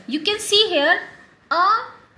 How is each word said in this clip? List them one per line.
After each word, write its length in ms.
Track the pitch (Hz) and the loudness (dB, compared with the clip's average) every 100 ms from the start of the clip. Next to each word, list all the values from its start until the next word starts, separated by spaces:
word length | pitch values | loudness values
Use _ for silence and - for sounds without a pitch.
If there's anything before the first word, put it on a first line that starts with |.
| - | -8
You 140 | 302 | -6
can 180 | 311 415 | -4 -4
see 300 | - 415 427 | 2 2 2
here, 320 | 320 302 359 - - - _ - | 2 2 0 -4 -18 -20 _ -4
a 180 | 320 381 453 494 - _ | 0 2 0 -2 -16 _